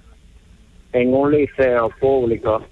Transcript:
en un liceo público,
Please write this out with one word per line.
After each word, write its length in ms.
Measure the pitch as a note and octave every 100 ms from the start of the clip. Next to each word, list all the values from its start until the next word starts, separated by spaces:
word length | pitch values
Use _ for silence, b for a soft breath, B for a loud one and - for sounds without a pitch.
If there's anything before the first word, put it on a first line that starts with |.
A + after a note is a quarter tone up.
| - - - - - - - - -
en 200 | B2 B2
un 180 | C3 C#3+
liceo 600 | D3 C#3 - C3 A#2+ A2+ -
público, 640 | C3+ C3+ A#2 A2 A2+ A2 -